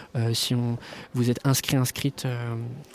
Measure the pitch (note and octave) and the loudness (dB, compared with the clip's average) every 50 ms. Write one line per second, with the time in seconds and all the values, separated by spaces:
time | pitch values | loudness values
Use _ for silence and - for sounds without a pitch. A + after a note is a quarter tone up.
0 | - - - C3 A2+ A#2 A#2 - - - B2+ A#2+ A#2+ A#2+ A#2 A#2 - - - - | -14 -6 -2 0 2 2 2 0 0 0 2 2 2 0 -2 -2 -6 -12 -14 -16
1 | - - - B2+ A#2+ A#2+ A#2+ - - C#3 C3 - - - - C3+ B2+ - - - | -14 -4 0 2 2 4 2 2 2 2 2 4 2 2 2 2 2 2 0 -2
2 | - C#3 C3+ - - C3 B2 A#2+ A#2+ A#2+ A#2 A2+ A#2 A#2+ B2 C#3 D3 - | -2 -4 -2 -2 -4 -4 -2 -2 -4 -4 -4 -4 -6 -8 -8 -12 -14 -14